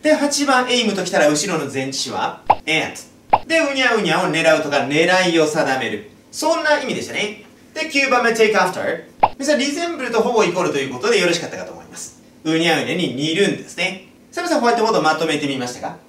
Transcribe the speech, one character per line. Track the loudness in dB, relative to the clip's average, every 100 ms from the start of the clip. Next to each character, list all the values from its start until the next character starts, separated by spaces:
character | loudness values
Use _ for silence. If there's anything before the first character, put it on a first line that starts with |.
で、 | 4
八 | 2 2 0
番、 | 2 2 2
エ | 2
イ |
ム | 2
と | -2
き | 0
た | 4
ら | 4
後 | 2 -2
ろ | -4
の | -4
前 | -4 -4
置 |
詞 | -6 -6
は | -4 -4 -6 0 0 2
at。 | -2 -2 -10 -18 -20 -2 -2 0
で、 | 0
う | 0
に | 0
ゃ | 0
う | 0
に | 0
ゃ | 0
を | 0
狙 | 0 2 2
う |
と | 2
か | -2
狙 | 0 0 4 4 4
い | 2
を | 2
定 | 0 0 0
め | -2
る。 | -6 -10 -20 -18
そ | -4 0 0
ん |
な | 2 2
意 | 0
味 |
で | -6
し | -6
た |
ね。 | -6 -6 -8 -20 -20 -14
で、 | -8 -2
九 | 0 2
番 | 4
目、 | 2
take | 4 4
after。 | 4 0 0 -4 -6 -10 -2 -2 0
皆 | 0
さ | 0
ん、 |
リ | 0
ゼ | -2 -4
ン | -4
ブ |
ル | -2
と | 0
ほ | 2
ぼ | 2
イ | 2
コ | 0
ー |
ル | 0
と | -2
い | -4
う |
こ | -4
と | 0
で | 2
よ | 2
ろ |
し | 0
か | -4
っ |
た | -10
か |
と | -12
思 | -14
い | -16
ま | -16
す。 | -16 -18 -20 -8
う | -2 0
に | 2
ゃ | 0
う |
に | 0
ゃ |
に | -2 -2
似 | -2 -2
る | 0 0
ん | 0
で | -8
す | -6
ね。 | -6 -6 -16 -20 -12
さ | -8
あ、 |
皆 | -2
さ | 2
ん、 |
ホ | 2
ワ |
イ | 2
ト |
ボ | 2
ー |
ド | 2
ま | 2 0
と | 0
め | -2
て | -2
み | -4
ま | -6
し |
た | -8
が | -12 -12